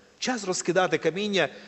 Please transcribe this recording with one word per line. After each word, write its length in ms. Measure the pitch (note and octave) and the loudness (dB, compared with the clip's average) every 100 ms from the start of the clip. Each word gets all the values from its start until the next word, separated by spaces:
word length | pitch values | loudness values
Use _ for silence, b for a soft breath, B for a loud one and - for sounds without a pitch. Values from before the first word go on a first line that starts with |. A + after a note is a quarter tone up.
| _ - | _ -8
Час 260 | - B3 F#3+ | -4 -4 -2
розкидати 520 | F3 - F3+ F3+ D3+ | -4 0 2 2 2
каміння 520 | E3 E3+ G#3 F#3+ C#3+ B | 0 -2 0 2 0 B